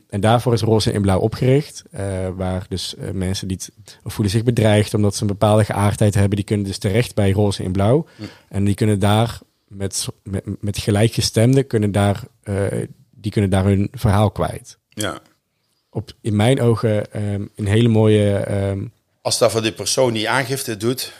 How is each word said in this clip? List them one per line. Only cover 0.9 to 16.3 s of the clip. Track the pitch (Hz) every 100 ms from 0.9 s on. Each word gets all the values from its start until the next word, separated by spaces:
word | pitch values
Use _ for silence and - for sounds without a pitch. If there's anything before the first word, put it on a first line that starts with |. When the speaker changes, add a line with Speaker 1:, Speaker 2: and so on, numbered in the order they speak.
Speaker 1:
in | 104
Blauw | 98 95
opgericht, | 113 - 127 135 147 - -
eh, | - 98 95 92 92
waar | 92 92 92
dus, | 90 - -
eh, | 98
mensen | 98 92 95 95
die | 92
het, | - - - -
of | -
voelen | - 104
zich | 117
bedreigd | 117 117 107 104 101
omdat | 107 104 -
ze |
een | 107
bepaalde | 98 107 107 104
geaardheid | 98 101 - 107
hebben, | 101 101 101
die | 98
kunnen | 107 98
dus | 95
terecht | 107 101 120 -
bij | 98
Roze | 95 104 98
in | -
Blauw. | 92 101 139 165 -
Speaker 2:
Hm. | 104 - _
Speaker 1:
En | 98
die | 101 98
kunnen | 110 104
daar | 101 107 117 - - _ _
met, | 98 98 - - -
met, | - 98 - 95
met | 101 101
gelijkgestemden, | - 101 113 - - - 113 135 131
kunnen | 117 104
daar, | 98 101 98 - _
eh, | - 98 101 57 - - _
die | _ 101
kunnen | 107 98
daar | 95
hun | 95 98 101
verhaal | - 113 98 104
kwijt. | - 82 - - - _
Speaker 2:
Ja. | - 92 69 - _ _ _ _ _ _
Speaker 1:
Op, | - - -
in | 113